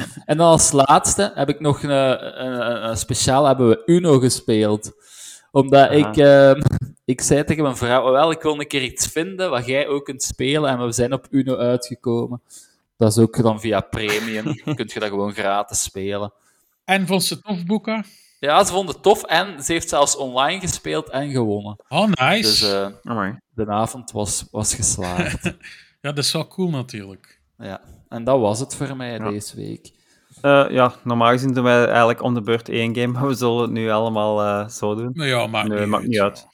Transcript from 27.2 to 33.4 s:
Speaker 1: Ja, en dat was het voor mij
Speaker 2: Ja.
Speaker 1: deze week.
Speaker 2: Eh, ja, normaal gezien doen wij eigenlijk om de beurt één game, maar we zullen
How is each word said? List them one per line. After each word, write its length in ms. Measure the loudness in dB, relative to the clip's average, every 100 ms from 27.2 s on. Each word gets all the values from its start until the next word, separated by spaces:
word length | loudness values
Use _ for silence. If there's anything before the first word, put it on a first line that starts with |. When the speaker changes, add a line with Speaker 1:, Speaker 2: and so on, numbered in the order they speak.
| _ _ _ -18
Speaker 1:
Ja, 220 | -14 -14 -16 -20 -16
en 160 | -8
dat 140 | 0 2
was 200 | 2 -2
het 140 | -6
voor 220 | -8 -8 -8
mij 160 | -10
Speaker 2:
Ja. 180 | -8 -6
Speaker 1:
deze 260 | -8 -10 -12
week. 340 | -12 -12 -16 _ _ _ _ _
Speaker 2:
Eh, 240 | 2 4 4
ja, 240 | 2 2 0
normaal 260 | -4 2 4
gezien 220 | 4 0
doen 100 | 0
wij 200 | 4 4 4
eigenlijk 360 | 4 4 2
om 120 | -2
de 60 | -2
beurt 260 | -2 -4 -2
één 260 | -4 -2
game, 120 | -2 -2
maar 140 | -2 -2
we 80 |
zullen 260 | 0